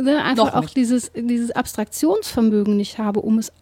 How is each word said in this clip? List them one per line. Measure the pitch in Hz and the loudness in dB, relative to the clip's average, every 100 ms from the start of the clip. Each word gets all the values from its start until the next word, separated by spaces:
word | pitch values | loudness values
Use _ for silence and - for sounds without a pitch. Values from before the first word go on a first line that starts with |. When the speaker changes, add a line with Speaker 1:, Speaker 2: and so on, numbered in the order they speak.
Speaker 1:
ne, | 262 285 | 0 2
einfach | - 240 240 | 2 2 2
Speaker 2:
Noch | |
Speaker 1:
auch | - | 2
Speaker 2:
nicht. | 156 269 | -2 0
Speaker 1:
dieses, | 233 247 - | 2 0 -2
dieses | - 240 240 233 | -6 -2 -2 -2
Abstraktionsvermögen | - - - 214 - 311 415 - - 220 208 208 208 | -4 -4 -6 -6 -2 0 0 -2 0 2 2 2 0
nicht | 196 - | -2 -4
habe, | 214 202 | -2 -2
um | - 220 | 0 0
es | 214 - | 0 -8